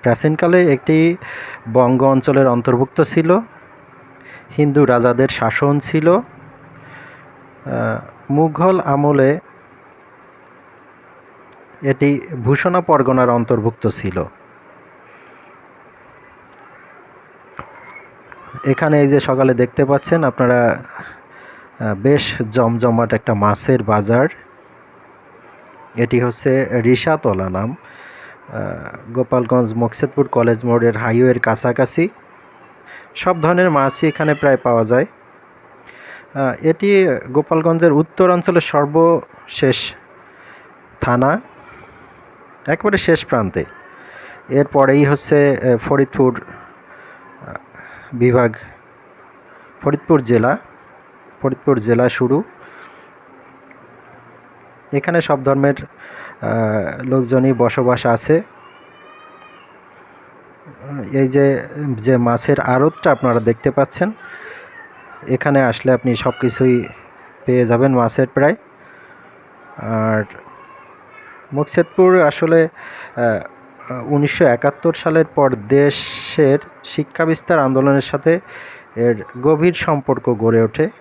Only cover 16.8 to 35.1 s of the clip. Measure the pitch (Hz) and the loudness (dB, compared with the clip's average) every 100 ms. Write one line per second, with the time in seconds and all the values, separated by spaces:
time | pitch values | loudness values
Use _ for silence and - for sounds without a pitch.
16.8 | - - - - - - 131 - - - | -20 -20 -20 -20 -20 -20 -20 -20 -20 -20
17.8 | - - - - - - - - - 135 | -20 -20 -20 -20 -20 -20 -20 -10 -4 -2
18.8 | 156 151 143 143 135 131 131 120 123 - | 2 2 4 2 0 0 2 2 0 0
19.8 | 139 139 - 165 143 - 123 123 120 87 | 0 -2 0 -2 -2 0 0 2 2 -2
20.8 | - - - - - - - - - - | -8 -18 -20 -20 -20 -20 -20 -20 -20 -10
21.8 | 110 98 120 143 - - 113 117 117 117 | -6 -2 0 0 0 -6 -4 0 0 2
22.8 | 123 117 113 110 - 107 104 104 - 127 | 0 0 0 -2 -2 0 0 0 0 -2
23.8 | 110 104 101 117 151 - - - - - | 0 -2 0 0 0 -4 -20 -20 -20 -20
24.8 | - - - - - - - - - - | -20 -20 -20 -20 -20 -20 -20 -20 -20 -20
25.8 | - 117 120 123 123 117 143 131 131 120 | -16 -4 -2 0 -2 -2 -2 0 0 -2
26.8 | 113 127 - 156 - 95 95 92 107 - | 2 2 2 0 0 -2 -4 -4 -6 -8
27.8 | - - - - - - - 110 101 85 | -18 -20 -20 -20 -20 -20 -16 -10 -10 -10
28.8 | 76 - - 120 123 127 120 127 117 110 | -14 -18 -10 -6 -2 -2 0 0 0 -2
29.8 | 117 - 127 - 131 - 117 113 120 117 | -4 -2 -4 -2 0 2 0 0 0 2
30.8 | 117 107 117 117 127 120 113 110 127 120 | 2 0 -2 2 2 2 0 -2 -2 -2
31.8 | 127 - 180 - - - - - - - | -2 0 -4 -6 -20 -20 -20 -20 -20 -20
32.8 | - - - - - 175 156 175 185 151 | -20 -20 -20 -6 -4 0 0 2 2 2
33.8 | 135 - 160 - 156 147 143 131 123 117 | 0 0 -2 0 -2 0 2 0 2 0
34.8 | 110 123 170 | 2 0 0